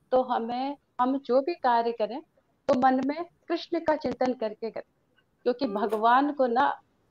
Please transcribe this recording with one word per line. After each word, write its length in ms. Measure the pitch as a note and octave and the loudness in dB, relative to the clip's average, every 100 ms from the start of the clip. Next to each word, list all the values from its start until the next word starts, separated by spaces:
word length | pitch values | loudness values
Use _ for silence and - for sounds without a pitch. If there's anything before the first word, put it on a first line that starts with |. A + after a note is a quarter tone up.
| - | -2
तो 100 | B3+ | 0
हमें, 560 | B3+ A3+ A3+ B3 C4+ C#4+ _ - | 2 -2 -4 -4 -6 -8 _ -2
हम 160 | B3+ C4+ | 0 0
जो 240 | - B3 | 2 0
भी 140 | C#4 F4 | 0 -2
कार्य 360 | B3+ A#3 A#3 | 2 2 2
करें 300 | A#3 G#3 C4 - _ _ _ - | -2 -4 -6 -14 _ _ _ 0
तो 120 | C#4 | 2
मन 220 | C4 C4 C4 | 4 2 0
में 180 | D4+ F4 _ - | -4 -8 _ -6
कृष्ण 320 | E4 - E4 | -6 -4 -4
का 160 | E4 D4 | 0 -2
चिंतन 380 | C4 A#3+ B3+ | -2 -2 -2
करके 380 | B3 A3 G#3 A3+ | -2 -6 -6 -10
करें, 200 | - - _ _ _ _ _ | -10 -16 _ _ _ _ _
क्योंकि 240 | - B3 C4+ | -4 -2 -2
भगवान 640 | G3+ G#3 G#3+ A3+ B3 D4 | -2 -2 0 4 4 2
को 160 | C#4+ B3+ | 0 0
ना 340 | A#3 C#4 - _ _ _ | 2 0 -2 _ _ _